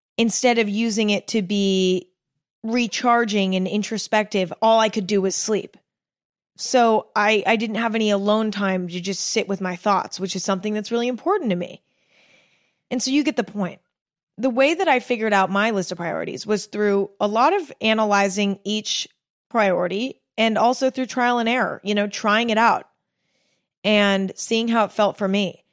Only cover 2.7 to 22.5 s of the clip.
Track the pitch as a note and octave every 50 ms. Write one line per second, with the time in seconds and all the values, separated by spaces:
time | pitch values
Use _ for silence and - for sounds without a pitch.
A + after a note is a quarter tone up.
2.7 | A3+ B3 A#3+ G3+ - - - B3 A#3 A#3 A#3 G#3 G#3 G#3 F#3+ F#3+ F#3 F#3 F#3 F#3
3.7 | - G#3+ G3 - A3+ G3+ - - - G#3+ G#3+ G#3+ - G3 F#3 D#3+ - - - A3+
4.7 | A3+ A3+ A3 A3 A3 A3+ F#3 F3 G#3+ G3 F#3 F#3+ F3+ - - - G#3+ G3 - -
5.7 | _ - _ _ _ _ _ _ _ _ _ _ _ _ _ _ _ - - -
6.7 | - B3+ A#3+ A3+ A3 G#3+ - _ - G#3+ G#3 G#3+ A3 G3+ - - A#3 G#3+ A3+ A3
7.7 | G#3+ A3 A#3 A3+ G#3+ A3+ A3 G#3+ G3+ G3 G3 G#3 G#3 A3 A3 G#3+ G3 G3+ G3+ F#3+
8.7 | F#3+ F#3 F3+ E3+ F3 F3+ F3 G3 F#3+ - - - - A3+ - - G3 F3+ F#3+ F#3
9.7 | F3+ F3 - G#3+ G3 F#3 - - - - F#3+ F#3 - F#3+ - - G3 F#3 F#3+ G#3+
10.7 | G#3+ G#3+ G#3 - A#3 A#3 A#3 B3 B3+ A3 - E4+ G4+ G#4 D#4+ A3+ F3+ F3 F3 -
11.7 | - - _ _ _ _ _ _ _ _ _ _ _ _ _ _ _ _ _ _
12.7 | _ _ _ - - B3+ - C4 C4 D4 C#4 D4+ - - G#3 - - G#3 F#3+ F3
13.7 | - - _ _ _ _ _ _ _ _ _ _ _ - A3+ C4 A3+ B3 C4 D4
14.7 | E4+ E4 F#4+ E4 C4+ B3 - - B3 G#3+ A3 A3 G#3 G3 F#3+ F3 F#3+ G3 G#3 A3+
15.7 | A3 G3 F3 - F3+ E3+ F3 E3 - - - - - - - G#3 G#3+ G3+ - -
16.7 | - G#3 G#3 G#3 G3+ G3+ G3 - _ - G3+ G#3 G#3 A3 B3+ D#4 F#4+ G#4 E4 -
17.7 | - - G#3 A3 A3 A3 A3 G#3 G3+ G3+ G3+ G3 F#3 G#3 G#3 G3+ G3 G3 - G3+
18.7 | G#3+ G#3+ G#3 - - - - - _ _ _ _ _ _ _ _ - A#3 G#3 G3
19.7 | F3+ E3+ F3+ F3 F#3 G3+ A#3+ C4 - _ _ _ _ - A3 A3+ A3 - A3 A#3+
20.7 | B3+ - C4+ C4 - C4 C4 A3 - B3+ A#3+ A#3+ A#3+ A#3+ A3+ A#3 A#3 B3+ G3+ F3
21.7 | C#3 - - G3+ G#3 G#3 G3+ G#3 - - - G#3+ G#3 A3 A#3+ A#3